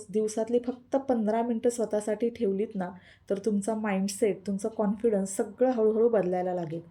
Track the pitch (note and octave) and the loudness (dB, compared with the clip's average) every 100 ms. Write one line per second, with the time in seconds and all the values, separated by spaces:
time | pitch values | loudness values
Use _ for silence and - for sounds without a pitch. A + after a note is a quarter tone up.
0 | - G#3 G#3+ A3+ A3 A#3+ B3 B3 - C4+ | 0 -2 -2 -2 0 0 0 -6 -2 -2
1 | C4+ A#3 G#3+ A3+ A#3+ A3+ A#3+ A#3+ G#3+ G#3 | 0 0 2 0 0 0 0 0 0 0
2 | G#3 G#3+ A#3 A#3 G#3 G3 A3+ G#3 F3+ F#3 | 0 0 -2 0 0 0 -2 -4 -6 -8
3 | - - - G3 A3 G3+ G3+ A3 A3 F#3+ | -20 -14 -6 -4 0 0 0 -2 0 0
4 | G3 - A3 F#3+ - G3 A3 A3 G#3 G#3+ | 0 0 0 0 -4 -4 -4 -2 0 2
5 | A#3+ G3+ G3 - G#3+ G3+ B3+ A#3+ A3 A3 | 2 2 0 -2 -4 2 2 4 2 4
6 | A#3 A3 F3+ F3+ F3+ F3+ E3 E3 - | 4 4 2 0 0 -2 -4 -8 -10